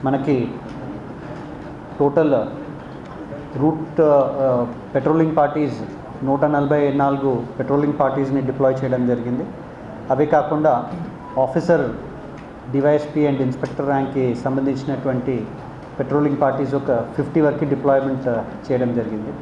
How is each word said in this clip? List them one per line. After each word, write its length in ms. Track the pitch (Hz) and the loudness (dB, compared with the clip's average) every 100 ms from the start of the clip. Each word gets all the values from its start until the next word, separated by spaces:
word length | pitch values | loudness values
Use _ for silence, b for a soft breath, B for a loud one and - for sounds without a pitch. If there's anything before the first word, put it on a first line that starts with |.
మనకి 480 | 135 135 143 135 117 - - - - - - - - - - - - - - - | 2 0 2 2 2 -4 -10 -12 -10 -12 -12 -14 -12 -12 -12 -12 -14 -14 -14 0
టోటల్ 460 | 143 165 151 131 104 - - - - - - - - - - 131 | 2 4 4 2 0 -8 -12 -12 -14 -14 -14 -14 -12 -12 -10 0
రూట్, 440 | 151 156 156 - | 2 2 -4 4
ఆ, 720 | 156 143 131 139 135 123 120 120 - 139 | 6 6 4 2 2 2 0 -4 -4 -2
పెట్రోలింగ్ 420 | 131 160 160 156 | 2 4 4 4
పార్టీస్ 440 | 143 156 147 107 107 - - - | 2 2 -2 -2 -10 -12 -14 -6
నూట 220 | 135 139 151 | 0 2 4
నలభై 480 | 147 143 147 143 | 2 4 4 4
నాలుగు 520 | 139 139 139 135 120 117 - | 4 2 2 2 0 -2 -6
పెట్రోలింగ్ 340 | - 143 147 147 | 0 2 2 2
పార్టీస్ని 420 | 139 135 135 139 | 2 2 0 0
డిప్లాయ్ 420 | 131 127 135 131 | -2 2 2 2
చేయడం 240 | 135 123 123 | 0 0 2
జరిగింది. 360 | 113 117 123 196 - - - - - - | 0 0 -4 -4 -10 -14 -16 -14 -14 -2
అవే 140 | 131 151 | 2 4
కాకుండా 680 | 151 139 151 156 123 117 - - - - - | 4 2 2 4 2 0 -8 -8 -10 -8 0
ఆఫీసర్, 520 | 131 175 151 165 127 113 - - - - - - - | 0 0 2 2 2 -4 -10 -14 -14 -14 -16 -16 -4
డివైఎస్పీ 560 | 135 139 147 147 151 147 | 2 4 4 2 0 2
and 140 | 135 | 2
ఇన్స్‌పెక్టర్ 440 | 131 127 147 - 139 | -2 -2 -6 -4 0
ర్యాంక్‌కి 500 | 139 131 135 127 113 | 0 0 0 0 0
సంబంధించినటువంటి 1120 | 135 135 135 135 - 135 139 127 123 123 107 - - - - - | -2 0 0 -2 -4 -4 -2 -2 -2 -4 -4 -10 -14 -16 -16 -6
పెట్రోలింగ్ 380 | 127 139 147 135 | 0 2 2 4
పార్టీస్ 320 | 139 131 135 | 2 2 0
ఒక 280 | 135 135 120 | 0 2 0
ఫిఫ్టీ 400 | 117 - 139 165 | 0 -2 0 4
వరకు 240 | 147 135 151 | 4 2 0
డిప్లాయ్‌మెంట్ 640 | 135 139 135 135 127 127 113 104 107 - | 0 4 4 2 -2 -2 -2 -4 -12 -2
చేయడం 240 | 127 123 117 | 0 2 0
జరిగింది. 380 | 107 107 107 - | -2 -4 -8 -10